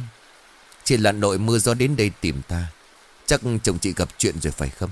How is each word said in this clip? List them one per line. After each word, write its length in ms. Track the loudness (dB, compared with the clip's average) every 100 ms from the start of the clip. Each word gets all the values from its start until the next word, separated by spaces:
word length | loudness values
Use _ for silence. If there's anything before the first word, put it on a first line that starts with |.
| -8 -14 -20 -20 -20 -20 -20 -10
Chị 140 | -2 2
lặn 220 | 2 2
nội 180 | 2 2
mưa 220 | 2 2
gió 140 | 2
đến 220 | 2 2 2
đây 160 | 0 0
tìm 200 | -4 -4 -4
ta, 200 | -4 -4 -8 -20 -20 -20 -12 -2
chắc 160 | -2 0 -2
chồng 160 | 0 0
chị 140 | -2
gặp 160 | -2 -4 -2
chuyện 180 | -4 -2
rồi 100 | -4
phải 180 | -4 -6
không? 200 | -6 -8